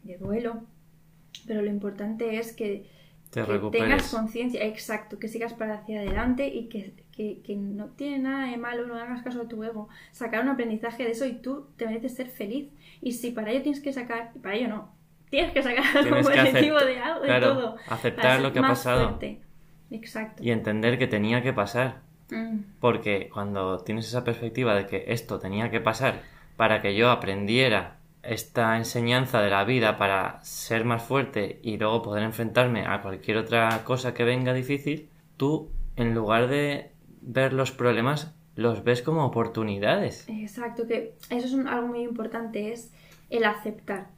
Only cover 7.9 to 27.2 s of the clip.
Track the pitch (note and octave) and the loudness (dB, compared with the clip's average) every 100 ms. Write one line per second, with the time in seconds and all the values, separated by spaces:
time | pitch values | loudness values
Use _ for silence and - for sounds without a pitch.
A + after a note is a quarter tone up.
7.9 | - C#4+ C#4 C4 C#4 C4 A#3+ A#3+ A#3+ A#3+ | -8 -6 -2 -2 -2 -4 -6 -6 -6 -6
8.9 | A#3 A#3+ B3 B3+ B3 A#3 A3 A3 A3 G#3+ | -8 -8 -8 -8 -8 -8 -8 -8 -8 -12
9.9 | - - - A3+ A3+ C4 C4 A#3 A3 A#3 | -18 -20 -10 -4 0 0 0 -2 -2 -4
10.9 | A3+ A#3 A#3 C4+ - B3+ C#4 - - A3+ | -4 -4 -2 -4 -4 -6 -8 -10 -8 -4
11.9 | A3+ B3+ - B3 - G3+ C4 C#4 - - | -4 -6 -6 -10 -8 -6 -6 -8 -18 -20
12.9 | - B3+ A#3 A#3+ A3+ G#3+ C4 C#4+ C#4+ C#4 | -8 -6 -4 -6 -4 -2 0 0 -2 -4
13.9 | C4+ A#3+ A#3 A#3 - F#3+ G#3+ A#3+ G#3 - | -6 -6 -6 -8 -12 -4 -2 -2 -4 -10
14.9 | _ _ _ - C#4 E4+ C#4 B3+ A#3+ C#4 | _ _ _ -2 0 2 2 2 2 4
15.9 | C#4+ C#4+ C#4+ C#4 C#4+ C4+ B3+ D4+ D4+ C4+ | 4 6 6 8 8 8 6 6 6 4
16.9 | B3 C4 E4 C#4 - - C4+ - - - | 2 -2 -2 2 6 6 4 -2 -6 -6
17.9 | A2+ A#2+ - B2+ C3 C3+ B2+ C3+ B2+ B2+ | -2 -2 4 6 6 4 4 4 4 2
18.9 | B2+ A2+ - - - - - - - - | 4 2 0 -8 -10 -18 -20 -20 -20 -14
19.9 | A3 - A3 G#3+ - A#2+ A2+ A2 G#2+ A2+ | -14 -10 -10 -10 -4 0 0 0 2 2
20.9 | B2 C3 G#2+ G#2+ A#2+ A#2+ G#2 G2+ A#2+ C3 | 2 2 2 2 2 0 0 0 0 -2
21.9 | - - - - A3+ A3+ G#3+ - - B2 | -4 -20 -20 -10 -8 -4 -6 -8 0 2
22.9 | G#2+ G#2+ G2+ - G#2 G2+ G2 F#2+ F#2 - | 2 0 -2 -2 -6 -4 -2 -2 -2 -4
23.9 | A2 A2+ B2 A#2+ A2 A#2 B2+ B2 G2+ G2 | -6 -4 -2 -2 -4 -4 -2 2 2 0
24.9 | G2 - A#2+ - G2 F#2+ G2+ A#2 A2 A2+ | -6 -2 -4 -4 -6 -4 -2 0 0 0
25.9 | A2+ C3 G#2 - - - - A2 G#2+ G2+ | 0 -2 -2 -12 -20 -20 0 4 4 2
26.9 | G2+ A#2+ A#2 | 4 6 4